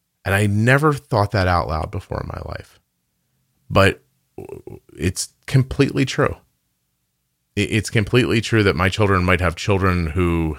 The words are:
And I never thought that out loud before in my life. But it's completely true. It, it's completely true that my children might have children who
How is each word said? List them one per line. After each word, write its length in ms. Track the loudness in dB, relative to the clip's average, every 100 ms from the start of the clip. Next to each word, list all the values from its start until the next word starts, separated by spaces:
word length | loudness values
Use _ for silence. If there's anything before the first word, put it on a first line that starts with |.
| _ _
And 100 | -2
I 120 | 0 2
never 460 | 2 2 4 2
thought 380 | 0 -2 0 0
that 160 | 0 2
out 200 | 0 0
loud 220 | -4 -4
before 280 | -8 -8 -10
in 80 | -8
my 140 | -10 -12
life. 300 | -12 -16 _ _ _ _ _ _ _ _ _ _
But 320 | 2 2 2 _ _ _ -18 -16 -16 -18 -20 _ -4
it's 360 | -4 -4 -10 _ 0
completely 580 | 0 0 0 0 0
true. 320 | -4 -2 -2 -4 _ _ _ _ _ _ _ _ _ _ _ -4
It, 160 | 0
it's 180 | 0 0
completely 500 | -2 2 2 2 0
true 220 | 2 2
that 140 | 2 2
my 120 | 0
children 360 | 2 2 2
might 160 | 2 2
have 160 | 0 -2
children 500 | -2 0 2 0 -2
who 460 | 0 0 0 -2